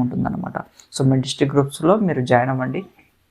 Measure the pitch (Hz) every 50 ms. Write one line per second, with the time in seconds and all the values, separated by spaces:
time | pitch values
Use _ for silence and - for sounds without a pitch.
0 | 127 123 131 135 135 - - - - - - - - - _ _ - _ - -
1 | 139 131 135 131 127 135 - - 147 139 139 143 139 139 - - 160 160 196 220
2 | 214 180 147 131 127 123 127 120 123 135 135 131 127 127 131 160 196 - _ _
3 | _ _ _ _ _ _